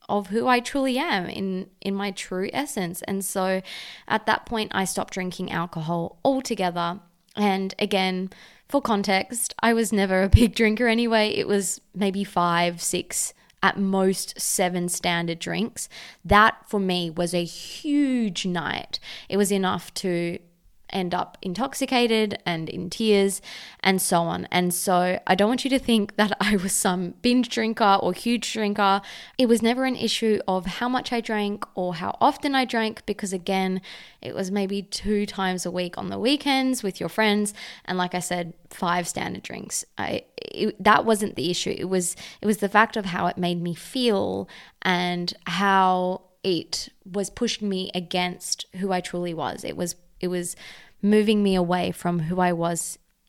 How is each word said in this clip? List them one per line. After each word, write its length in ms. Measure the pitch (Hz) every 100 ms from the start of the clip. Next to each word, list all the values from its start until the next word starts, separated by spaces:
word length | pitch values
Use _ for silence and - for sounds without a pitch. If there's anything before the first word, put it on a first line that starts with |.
| -
of 180 | 202 190
who 200 | 214 247
I 140 | 247
truly 360 | 240 285 269 254
am 300 | 339 202 170
in, 420 | - 196 185 - _
in 140 | 196
my 160 | 196 202
true 400 | 190 - 185 202
essence. 520 | - 285 214 175 180
And 200 | - 196
so 380 | 190 196 185 190 185 - - - -
at 180 | 214 220
that 220 | - -
point, 240 | 226 214
I 100 | 196
stopped 300 | 190 - -
drinking 380 | - 180 175 185
alcohol 640 | 170 175 170 160 170 170 - 269
altogether. 760 | 262 262 226 180 175 170 190 _ _ _ -
And 400 | 208 190 190 -
again, 540 | 208 196 185 185 190 - - - -
for 140 | 285
context, 720 | 254 208 202 190 - 233 - -
I 140 | 233
was 200 | 226 214
never 300 | 208 196 185
a 60 | 190
big 260 | - 240 -
drinker 320 | 220 214 240
anyway. 420 | 226 233 226 214 -
It 120 | -
was 320 | 202 185 - _
maybe 300 | 185 196 190
five, 580 | 196 - 175 170 175 170
six, 540 | - 180 - - - - _ -
at 160 | - -
most 640 | 196 190 190 190 - -
seven 480 | - - 180 180 175
standard 500 | - 180 170 170 165
drinks. 520 | 170 170 220 - - - - -
That 320 | 175 202 220 - -
for 100 | 208
me 300 | 190 180 170
was 240 | 156 175
a 100 | 175
huge 1040 | 170 - - - 311 285 277 247 220 170 185
night. 560 | 175 151 - - - - - -
It 80 | 196
was 160 | 196
enough 420 | 202 185 175 - -
to 440 | 190 175 170 175 _ _ _ _ -
end 220 | 196 180
up 240 | 180 175 -
intoxicated 1000 | 190 180 269 - 262 254 240 220 214 - -
and 200 | 160 160
in 220 | 185 180
tears 540 | - 220 202 196 190 - - - -
and 200 | 190 190
so 220 | - 175
on. 240 | 170 175 180
And 240 | 180 180
so 460 | 175 - 180 180 185 -
I 80 | 180
don't 120 | 208
want 140 | 254
you 60 | 269
to 80 | 269
think 380 | 254 226 202 -
that 200 | 208 -
I 140 | 202 208
was 180 | 185
some 380 | - 196 180 175 -
binge 280 | 247 247 233
drinker 500 | - 220 220 208 196
or 100 | -
huge 400 | 185 233 233 -
drinker. 520 | 220 208 208 202 196 - - - -
It 80 | 240
was 160 | 226
never 240 | 226 247 262
an 100 | 247
issue 440 | 226 - 226 208 -
of 180 | 185 180
how 240 | - 247
much 240 | 254 -
I 80 | 240
drank 420 | 226 214 202 208 - -
or 180 | 180
how 240 | 165 185 -
often 360 | 269 285 285 269
I 100 | 240
drank, 400 | 233 220 226 -
because 280 | 202 196
again, 500 | 190 175 190 190 190 - - - -
it 140 | -
was 160 | - 185
maybe 320 | 202 196 202
two 460 | 175 - 208 208 208
times 360 | - 190 185
a 60 | 180
week 260 | 180 175 -
on 140 | 185
the 80 | 196
weekends 640 | 220 294 294 269 262 254
with 180 | 196 -
your 100 | 165
friends. 440 | - 214 208 208 - - - -
And 100 | 185
like 200 | 180 180
I 40 |
said, 360 | 175 180 170 - -
five 360 | - 175 175 175
standard 360 | - - -
drinks. 420 | - - - - - -
I, 280 | - - - -
it, 460 | - - 214 -
that 220 | 202 220 226
wasn't 300 | 208 202 -
the 160 | 151
issue. 240 | 170 - -
It 80 | 180
was, 300 | 185 175 - - -
it 60 | 208
was 100 | 214
the 100 | 196
fact 300 | 208 226 226
of 80 | 190
how 220 | 175 175
it 100 | -
made 240 | 175 175
me 140 | 175 165
feel 760 | - 262 240 196 196 196 190 - - -
and 500 | 185 180 180 175 175 - -
how 800 | 170 196 196 185 185 180 185 _ _
it 460 | 190 165 - - - _ 190
was 240 | 190 196
pushing 400 | - 240 - 208
me 220 | 185 185
against 720 | 185 170 185 180 180 - - - 185
who 140 | 196
I 100 | 180
truly 340 | 180 175 175 160
was. 280 | 123 -
It 140 | - 76
was, 180 | 175 - _ -
it 80 | 180
was 300 | 180 175 - - - - -
moving 400 | 202 214 214 214
me 140 | 202 185
away 360 | 175 180 180
from 260 | - 175 175
who 220 | 160 185
I 100 | 180
was 480 | 170 170 170 - - _ _